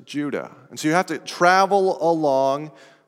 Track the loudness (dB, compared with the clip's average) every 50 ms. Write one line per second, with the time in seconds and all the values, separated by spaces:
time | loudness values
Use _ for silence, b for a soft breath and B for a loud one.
0 | -18 -12 -10 -8 -8 -6 -6 -8 -8 -10 -16 -20 -20 -18 -10 -6 -2 0 0 0
1 | 0 -2 -6 -10 -10 -10 -2 2 4 4 6 4 4 2 2 2 0 0 -2 0
2 | 0 0 0 0 0 0 2 2 2 0 -2 -4 -6 -12 -18 B B B B B
3 | B